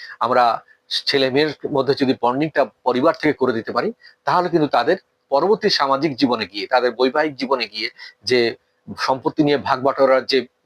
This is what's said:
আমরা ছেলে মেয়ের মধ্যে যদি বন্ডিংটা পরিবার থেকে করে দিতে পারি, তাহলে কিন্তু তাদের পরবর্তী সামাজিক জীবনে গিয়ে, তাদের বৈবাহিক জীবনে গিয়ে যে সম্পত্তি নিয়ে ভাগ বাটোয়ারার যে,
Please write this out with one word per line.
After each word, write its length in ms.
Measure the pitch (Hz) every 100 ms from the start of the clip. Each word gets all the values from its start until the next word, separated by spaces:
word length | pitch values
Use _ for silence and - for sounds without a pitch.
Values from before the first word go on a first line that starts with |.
| - -
আমরা 240 | 117 123 120 110 - _ _ - -
ছেলে 220 | 139 131
মেয়ের 220 | 127 151 135 -
মধ্যে 220 | 143 135
যদি 200 | 135 131 131
বন্ডিংটা 440 | 120 127 156 151 120 -
পরিবার 300 | 127 123 151
থেকে 200 | 160 151
করে 200 | 139 127
দিতে 180 | 117 110
পারি, 180 | 123 160 233 - _
তাহলে 240 | - 165 180
কিন্তু 180 | 165 147
তাদের 300 | 127 120 185 - _ _
পরবর্তী 400 | 139 170 214 202
সামাজিক 420 | - 143 135 156 123
জীবনে 300 | 131 120 104
গিয়ে, 200 | 104 95
তাদের 240 | 127 123
বৈবাহিক 420 | 113 131 151 156 135
জীবনে 300 | 127 131 113
গিয়ে 220 | 110 113 - - -
যে 160 | 98 123 117 - _ _ - 101
সম্পত্তি 420 | - 135 151 -
নিয়ে 140 | 147 143
ভাগ 220 | - 131
বাটোয়ারার 420 | 135 131 135 131 120
যে, 140 | 131 120 _